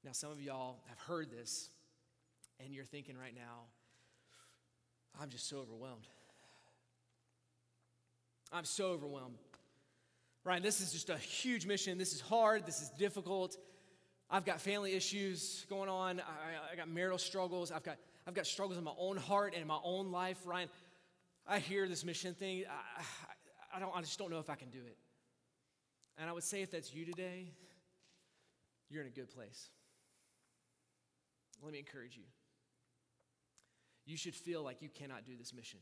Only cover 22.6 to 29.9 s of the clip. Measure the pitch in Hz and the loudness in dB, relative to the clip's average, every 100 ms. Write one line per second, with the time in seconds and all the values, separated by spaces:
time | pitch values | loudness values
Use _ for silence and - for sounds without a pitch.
22.6 | 190 143 110 117 156 - - - - - | -2 -4 -6 -6 -6 -8 -10 -14 -18 -20
23.6 | - 185 190 175 160 - 190 165 156 143 | -10 -4 0 0 -2 -2 -2 -2 -2 -6
24.6 | 127 127 120 110 _ _ _ _ _ _ | -6 -12 -14 -16 _ _ _ _ _ _
25.6 | _ _ _ _ - - 160 170 165 196 | _ _ _ _ -20 -8 -6 -2 -2 -2
26.6 | 190 175 131 139 165 170 185 180 180 143 | -2 -4 -6 -8 -6 -4 -6 -6 -12 -14
27.6 | - - _ _ _ _ _ _ _ _ | -20 -20 _ _ _ _ _ _ _ _
28.6 | _ _ _ 147 135 120 123 123 107 120 | _ _ _ -8 -8 -8 -10 -12 -14 -14
29.6 | - - - | -16 -18 -20